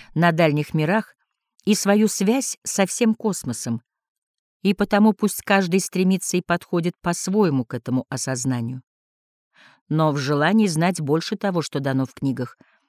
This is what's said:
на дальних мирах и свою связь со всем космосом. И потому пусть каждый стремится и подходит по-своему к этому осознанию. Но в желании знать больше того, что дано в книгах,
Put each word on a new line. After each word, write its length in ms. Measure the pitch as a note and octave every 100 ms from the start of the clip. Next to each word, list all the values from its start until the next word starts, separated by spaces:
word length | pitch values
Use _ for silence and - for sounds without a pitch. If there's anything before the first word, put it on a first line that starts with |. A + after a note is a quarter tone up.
| - -
на 160 | E3+
дальних 420 | D#3+ E3 D3 D3
мирах 420 | D#3+ D#3 G#3+ - _ _ _ _ _ -
и 100 | G#3
свою 320 | G3 G#3 G#3+
связь 500 | - G3 B3+ - -
со 220 | - - F#3+
всем 260 | - A#3
космосом. 680 | A3 A3 F#3 - A#2 - A2+ - _ _ _ _ _ _ _
И 100 | F#3+
потому 400 | G3 G3+ G3+ G#3+
пусть 280 | G#3 G#3 -
каждый 360 | - G3 F#3 F#3
стремится 580 | - F#3 F#3 F#3+ - F3+
и 40 |
подходит 540 | - - - F3 E3+ -
по-своему 640 | - E3+ - G3+ F#3+ C3+ A#2+
к 80 | B2
этому 300 | B2 B2+ -
осознанию. 720 | B2+ - C3 B2+ B2 A#2 B2+ - _ _ _ _ _ _ _ - _ -
Но 240 | D#3 D#3
в 60 | D3
желании 500 | C3+ D3 D3+ A3 G#3
знать 320 | D#3 E3+ F3+
больше 360 | D3 D#3 - G#3
того, 260 | G3+ F3
что 180 | D3+ C#3
дано 260 | C3+ C3 C3
в 80 |
книгах, 440 | - C#3 B2 B2 - _ _